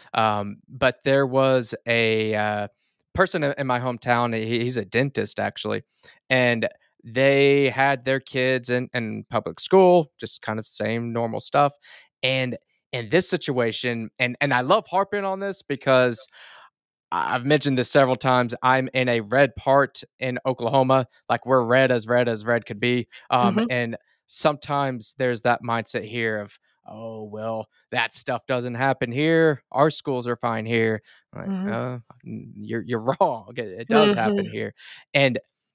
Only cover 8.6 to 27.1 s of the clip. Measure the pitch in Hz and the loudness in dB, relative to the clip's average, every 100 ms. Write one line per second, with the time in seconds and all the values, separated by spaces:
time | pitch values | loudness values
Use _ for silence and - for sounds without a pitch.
8.6 | 123 123 127 123 110 107 - 113 87 - | 0 -2 -2 -6 -6 -8 -4 -4 -4 -10
9.6 | - 190 180 175 156 _ 113 - - 110 | 2 6 6 6 2 _ -12 -10 -8 -8
10.6 | - - 107 117 117 117 117 110 - 143 | -8 -6 -4 -4 -4 -4 -4 -6 -2 2
11.6 | 143 - - - _ _ 131 131 127 117 | 0 -2 -20 -20 _ _ -2 -2 -4 -6
12.6 | _ _ _ 123 107 175 - 170 - 127 | _ _ _ -10 0 0 0 -4 -2 -2
13.6 | 117 - 123 117 110 - 123 120 143 123 | -2 -2 -6 -6 -8 -4 -4 -2 0 0
14.6 | 131 214 - 185 196 202 196 190 196 190 | 2 0 2 -2 -2 -4 -4 -6 -6 -8
15.6 | - 139 139 127 127 113 - - - - | -8 -6 2 4 4 0 -12 -20 -20 -20
16.6 | - _ _ _ _ 85 64 123 131 151 | -20 _ _ _ _ -4 -2 -2 2 2
17.6 | 143 127 117 143 131 127 135 127 120 120 | 2 0 2 4 4 2 2 2 2 0
18.6 | 127 131 131 131 127 117 104 131 135 - | 2 2 2 0 0 0 0 2 2 2
19.6 | 135 139 127 - - _ 127 123 131 127 | 2 4 2 -4 -16 _ -6 -4 -4 -2
20.6 | 117 135 131 131 120 _ - 120 120 131 | 2 2 4 2 2 _ -4 -4 2 2
21.6 | 117 127 131 123 110 123 120 110 110 117 | 4 4 4 2 2 2 2 -2 0 -2
22.6 | - 104 123 123 - - - 123 120 214 | -2 -4 0 0 -4 -14 -2 2 4 2
23.6 | 233 123 117 117 _ _ _ - 156 147 | 0 -2 -4 -6 _ _ _ -2 0 0
24.6 | - 143 139 123 - - 127 117 120 117 | -4 -2 -2 -4 -10 -4 -2 0 0 0
25.6 | 120 117 - 117 104 117 113 107 104 - | 0 -4 -4 -8 -6 -4 -4 -4 -8 -16
26.6 | _ _ - 110 113 | _ _ -20 -14 -12